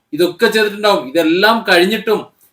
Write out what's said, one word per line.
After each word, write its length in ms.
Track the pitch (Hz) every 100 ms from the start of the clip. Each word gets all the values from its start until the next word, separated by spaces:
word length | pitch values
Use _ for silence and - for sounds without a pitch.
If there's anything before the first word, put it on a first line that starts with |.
| _
ഇതൊക്കെ 340 | 147 175 - 226
ചെയ്തിട്ടുണ്ടാവും. 640 | 214 208 202 208 196 131
ഇതെല്ലാം 560 | 160 160 175 208 226 208
കഴിഞ്ഞിട്ടും 580 | 175 185 220 - 196 - _ _